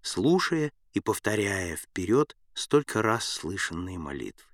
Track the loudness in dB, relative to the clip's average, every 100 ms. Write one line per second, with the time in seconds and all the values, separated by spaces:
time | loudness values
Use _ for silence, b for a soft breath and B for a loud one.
0 | -4 0 4 4 4 0 -2 _ _ -4
1 | -2 0 0 0 0 -2 -4 -8 -8 -6
2 | 2 2 2 -6 _ -10 2 2 2 0
3 | 2 2 -2 -6 -6 -4 -4 -4 -6 -8
4 | -8 -8 -10 -12 -20